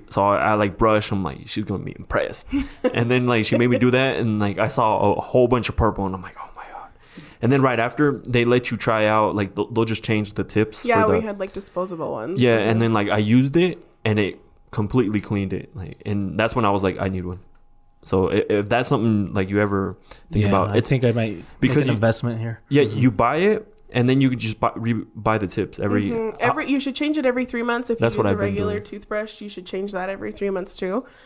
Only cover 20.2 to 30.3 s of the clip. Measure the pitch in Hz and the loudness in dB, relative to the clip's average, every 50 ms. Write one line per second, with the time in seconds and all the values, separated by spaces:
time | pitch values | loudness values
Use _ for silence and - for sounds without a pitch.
20.2 | - - - 104 104 101 98 95 87 104 98 123 123 - 143 123 127 117 113 117 | -12 -4 0 0 2 4 4 2 2 2 2 0 0 2 0 2 2 2 2 0
21.2 | 113 110 101 82 - - - - 135 131 135 151 139 127 117 104 113 113 110 - | -2 -4 -4 -8 -14 -18 -6 -2 0 2 2 2 2 2 2 2 2 2 2 0
22.2 | - 120 117 113 113 117 110 - - - 135 143 139 107 110 - 127 131 104 95 | -2 -4 -4 -4 -6 -8 -10 -10 -6 0 2 2 2 2 2 2 2 4 4 4
23.2 | 117 120 143 160 185 208 214 - - - - - - - - 123 120 127 131 135 | 2 2 2 2 2 2 2 0 -2 -8 -18 -20 -14 -4 0 2 2 4 4 4
24.2 | 135 135 127 113 110 110 107 - 123 113 - - 110 117 117 107 - - - 110 | 4 2 2 0 -4 -4 -4 -2 -2 -2 -2 -2 -2 -2 -2 -2 -4 -8 -10 -4
25.2 | 104 117 110 107 101 87 - 113 95 - - - 98 104 - 101 101 - 240 226 | 0 0 0 2 0 -2 -2 -4 -4 -4 -4 -4 -2 0 0 0 0 0 -2 -4
26.2 | 220 220 214 - - 254 277 311 269 247 277 269 277 277 247 - 294 302 302 302 | -4 -4 -4 -2 -2 -2 -2 -2 -2 -2 -2 -2 -2 -4 -4 -4 -2 -2 -2 0
27.2 | 262 254 247 254 247 247 - 233 233 240 233 240 247 - 226 - - 117 214 208 | 0 0 0 -2 -4 -4 -4 -4 -4 -2 -4 -4 -2 -4 -2 0 0 0 0 0
28.2 | 107 101 95 98 101 101 98 101 98 104 104 104 - - - 202 - - 214 214 | 0 0 0 0 -2 -2 -2 -2 -2 -4 -4 -6 -8 -10 -14 -16 -12 -8 -8 -6
29.2 | 220 214 - - 208 208 202 - 180 - - 190 196 202 202 180 185 190 196 196 | -8 -8 -12 -14 -16 -14 -14 -14 -12 -10 -8 -8 -8 -6 -6 -6 -6 -6 -8 -8
30.2 | 208 214 | -8 -10